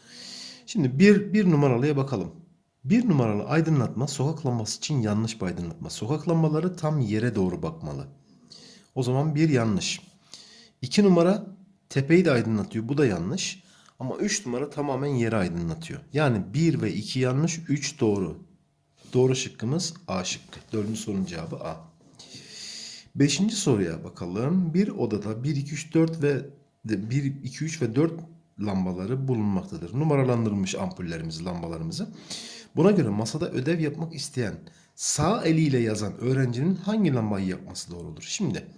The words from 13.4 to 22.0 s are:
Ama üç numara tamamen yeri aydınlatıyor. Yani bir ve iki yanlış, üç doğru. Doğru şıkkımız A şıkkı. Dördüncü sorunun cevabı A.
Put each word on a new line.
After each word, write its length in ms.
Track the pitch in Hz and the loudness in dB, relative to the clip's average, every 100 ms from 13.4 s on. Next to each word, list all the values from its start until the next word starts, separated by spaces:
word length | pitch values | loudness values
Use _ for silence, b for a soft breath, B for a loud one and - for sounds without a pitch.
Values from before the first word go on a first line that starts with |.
| - - b b b - | -6 -10 b b b -10
Ama 180 | 127 95 | -8 -4
üç 300 | 202 - 127 | -2 -2 -4
numara 240 | 120 147 | -4 -4
tamamen 380 | 151 143 131 143 | -4 -2 -2 0
yeri 280 | 127 113 110 | 2 2 2
aydınlatıyor. 640 | 87 85 85 80 - - - | 0 -2 -4 -4 -8 -12 -4
Yani 420 | 147 147 107 92 | 2 2 2 0
bir 280 | 127 165 123 | 2 2 2
ve 100 | 110 | 0
iki 260 | 87 107 127 | -2 -4 0
yanlış, 380 | 127 127 160 165 - | 0 2 0 -2 -4
üç 320 | 143 - - | -4 -4 0
doğru. 440 | 110 101 85 - - _ _ _ _ _ - | 2 2 -2 -6 -16 _ _ _ _ _ -2
Doğru 240 | 127 127 131 | 2 4 2
şıkkımız 580 | - - 110 160 - - - | -4 -6 -4 -2 -4 -8 -8
A 160 | 92 | -6
şıkkı. 360 | - - - - - | -4 -8 -12 -20 -8
Dördüncü 280 | 110 104 110 | -4 -4 -4
sorunun 240 | - 98 | -4 -4
cevabı 320 | 170 - - - | -4 -6 -10 -8
A. 200 | 131 - - _ | -10 -12 -16 _